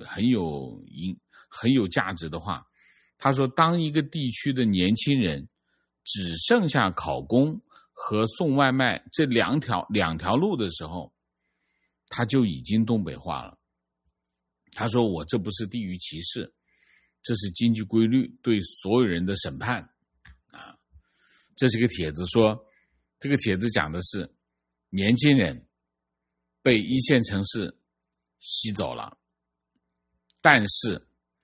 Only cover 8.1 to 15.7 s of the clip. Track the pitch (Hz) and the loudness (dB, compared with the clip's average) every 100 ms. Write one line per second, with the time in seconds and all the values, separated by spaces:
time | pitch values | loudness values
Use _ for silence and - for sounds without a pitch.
8.1 | 107 110 - 170 135 135 131 127 87 - | -2 -2 0 0 4 4 4 0 -2 -6
9.1 | - 147 113 98 147 - 92 - 104 85 | -2 2 2 2 0 0 -4 -2 0 0
10.1 | 82 90 120 196 156 98 - 78 87 - | -2 -2 0 0 -2 -4 -6 -10 -10 -12
11.1 | _ _ _ _ _ _ _ _ _ _ | _ _ _ _ _ _ _ _ _ _
12.1 | - 117 135 113 69 62 110 110 113 82 | -4 0 2 2 0 0 0 2 0 -2
13.1 | 65 85 69 55 - _ _ _ _ _ | -8 -8 -8 -10 -18 _ _ _ _ _
14.1 | _ _ _ _ _ _ - 120 120 113 | _ _ _ _ _ _ -8 -2 0 0
15.1 | 82 76 117 95 98 107 | -2 -4 -4 -4 -6 -8